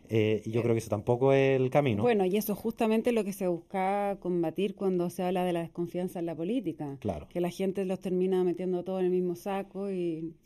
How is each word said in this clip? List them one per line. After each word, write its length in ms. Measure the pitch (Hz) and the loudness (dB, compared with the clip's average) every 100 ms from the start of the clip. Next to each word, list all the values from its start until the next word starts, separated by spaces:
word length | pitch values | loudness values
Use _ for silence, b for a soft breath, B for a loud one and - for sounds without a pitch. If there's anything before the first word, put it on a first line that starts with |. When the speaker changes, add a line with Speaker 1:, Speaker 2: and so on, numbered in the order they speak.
| - | -2
Speaker 1:
Eh, 300 | 113 107 107 113 | 2 4 2 0
y 60 | |
yo 80 | 117 | 0
Speaker 2:
Eh, 20 | |
Speaker 1:
creo 100 | 117 | 2
que 60 | 113 | 2
ese 100 | 113 | 0
tampoco 440 | 107 113 120 135 | -2 0 2 4
es 260 | 135 135 135 | 6 4 4
el 100 | 127 | 4
camino. 320 | 147 143 104 | 4 4 2
Speaker 2:
bueno, 220 | 240 214 185 | 2 4 2
y 120 | 208 | 0
eso 160 | 214 | -2
es 60 | 196 | -4
justamente 520 | 226 - 220 226 247 | -4 -2 2 2 2
lo 120 | 226 | 0
que 100 | 196 | -2
se 140 | 190 185 | -2 -2
busca 720 | 170 - 196 190 202 202 196 | -2 -4 -2 0 0 -2 -4
combatir 560 | 180 180 160 165 196 190 | -2 0 0 0 -2 0
cuando 340 | 196 180 175 | 0 0 -2
se 140 | - | -2
habla 200 | 180 180 | -2 0
de 100 | 180 | 0
la 80 | 170 | 0
desconfianza 580 | 165 175 170 175 180 185 | -4 -6 -4 -4 -4 -4
en 60 | 170 | -6
la 100 | 156 | -4
política. 600 | 170 254 175 156 147 135 | -2 -2 -2 -6 -8 -6
Speaker 1:
Claro. 280 | 101 82 - | -4 -4 -6
Speaker 2:
Que 100 | 175 | -4
la 80 | 175 | -2
gente 340 | 175 190 190 185 | -2 -2 -2 -4
los 140 | 185 | -4
termina 440 | 190 180 185 185 | -2 0 2 2
metiendo 400 | 180 170 185 180 | 2 0 -2 -2
todos 180 | 180 185 | -2 0
en 40 | 180 | 2
el 60 | |
mismo 240 | 185 180 170 | 2 0 -4
saco 560 | 202 196 196 190 196 | -4 -4 -6 -6 -4
y 420 | 185 175 160 160 - | -2 -2 -4 -6 -10